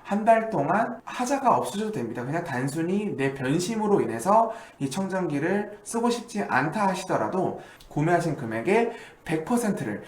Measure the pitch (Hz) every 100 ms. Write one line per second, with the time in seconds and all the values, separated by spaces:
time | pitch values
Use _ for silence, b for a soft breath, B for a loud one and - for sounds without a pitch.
0 | - 208 220 226 220 175 143 185 123 120
1 | - - 254 277 247 - - 202 214 -
2 | 113 120 123 160 170 127 139 156 165 202
3 | 208 131 135 135 127 160 180 220 214 185
4 | 113 113 180 214 226 B B B 135 196
5 | 190 190 175 143 160 202 208 - - 233
6 | 240 233 - 208 - 123 147 214 196 185
7 | - 170 107 190 170 - B B - -
8 | 156 175 165 135 117 113 123 220 233 B
9 | B B - 156 - 240 226 185 123 101